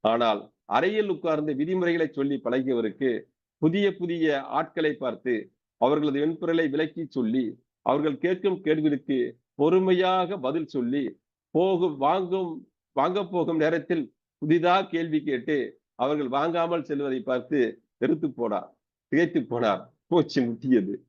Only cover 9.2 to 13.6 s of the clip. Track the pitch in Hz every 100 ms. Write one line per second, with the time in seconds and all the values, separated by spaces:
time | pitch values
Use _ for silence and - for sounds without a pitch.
9.2 | 123 - _ - 151 185 190 180 185 185
10.2 | 175 190 127 160 156 143 120 143 123 -
11.2 | _ _ _ 151 190 180 175 143 135 185
12.2 | 180 190 180 165 - _ _ - 160 190
13.2 | 196 180 160 160